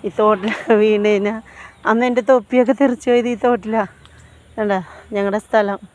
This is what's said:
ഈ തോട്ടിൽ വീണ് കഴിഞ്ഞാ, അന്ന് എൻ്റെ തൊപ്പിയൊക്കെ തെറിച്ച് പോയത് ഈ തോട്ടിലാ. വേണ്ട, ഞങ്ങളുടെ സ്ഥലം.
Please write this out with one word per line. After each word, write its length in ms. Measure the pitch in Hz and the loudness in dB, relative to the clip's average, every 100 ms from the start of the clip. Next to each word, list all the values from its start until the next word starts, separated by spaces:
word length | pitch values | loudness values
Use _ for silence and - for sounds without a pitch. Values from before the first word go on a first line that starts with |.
| 208 | -8
ഈ 20 | - | 0
തോട്ടിൽ 320 | 214 214 208 208 - 220 | 2 2 -2 -6 0 2
വീണ് 300 | 214 214 208 | 4 2 2
കഴിഞ്ഞാ, 220 | 208 208 220 - - - _ - | 0 -2 -6 -12 -20 -20 _ -2
അന്ന് 180 | 220 247 | 0 0
എൻ്റെ 140 | 240 214 | -2 2
തൊപ്പിയൊക്കെ 440 | 254 202 254 233 254 | 2 2 0 2 2
തെറിച്ച് 280 | 277 247 - | 0 0 0
പോയത് 180 | 240 240 | 0 0
ഈ 20 | 233 | -2
തോട്ടിലാ. 400 | 247 240 214 220 196 - - - - - _ - | 0 -2 -2 -4 -4 -8 -20 -20 -20 -20 _ -6
വേണ്ട, 160 | 214 190 165 - - | -2 -2 -6 -18 -10
ഞങ്ങളുടെ 260 | 208 202 208 - | -4 -2 -4 -2
സ്ഥലം. 340 | 220 202 196 196 | 0 0 -4 -12